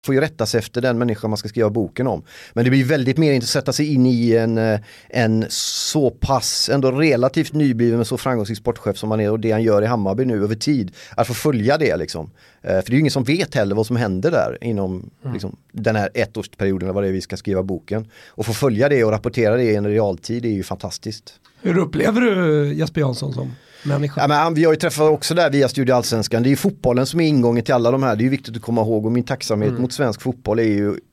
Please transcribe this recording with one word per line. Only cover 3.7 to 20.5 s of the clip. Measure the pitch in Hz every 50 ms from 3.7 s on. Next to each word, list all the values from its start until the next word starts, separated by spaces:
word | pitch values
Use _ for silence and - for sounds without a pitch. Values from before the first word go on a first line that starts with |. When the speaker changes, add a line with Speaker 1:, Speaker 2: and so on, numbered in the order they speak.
| 127
Speaker 1:
sig | - 151 151 151
in | 131 127
i | 127 127 117 117 117 113
en, | 113 113 113 113 113
eh, | 110 113 107 104 107 - - - - -
en | - 123 120 110 110 110 110 -
så | - - - - - - - - - 156 143 123
pass, | - - - - 139 123 - - - - - - 123
ändå | 143 131 131
relativt | 127 135 156 160 139 120 123 127 - 170 147 - -
nybliven | 156 151 139 123 113 117 117 117 117
men | 117
så | - 131 117
framgångsrik | - 131 127 117 104 98 113 107
sportchef | - 123 113 - - 107 98 -
som | - 110
han | 110 110
är | 107 104
och | 107 113
det | 107 113
han | 110 107 113
gör | 113 107 101
i | 104
Hammarby | 113 123 117 101 98 98 110 131
nu | 127 117 104 98
över | 104 113
tid. | 110 - 147 151 131 104 90 - - - - -
Att | - 110 -
få | 120
följa | - - 151 123 117 104 117 143 156
det | 160 117 78 87
liksom. | 80 76 - 82 80 - - _ _ _ _ _
Eh, | - -
för | 92 95
det | 92 -
är | 117
ju | 135
ingen | 156 143
som | - - 123
vet | 107 147 175 180 - -
heller | 139 107 98 98
vad | 107 110
som | - 123
händer | 117 123 104 95 92 95 160
där | 170 127 78 55 62 -
inom | - 117 113 101 98 92 92 92 92 - _ _
Speaker 2:
Mm. | _ 135 117
Speaker 1:
liksom, | 101 95 92 - _ _ _
den | _ - 107 113 110
här | 107 101 95 -
ettårsperioden | 113 110 - - 107 98 - - _ 104 98 95 92 90 95
eller | 92
vad | 101 101
det | 98
är | 95
vi | 95
ska | 87 - - 90
skriva | - - 98 92 92
boken. | 95 95 82 - - 101 110 110 110 _ - - -
Och | _ - 110
få | 113 110
följa | - 143 135 113 101 127 147
det | 147 131 113
och | 107
rapportera | 107 107 - 120 110 127 113 104 110
det | 123 127
i | 113 107
en | 104 101 104
realtid | 104 110 110 101 92 82 - - 110 120 120
är |
ju | 117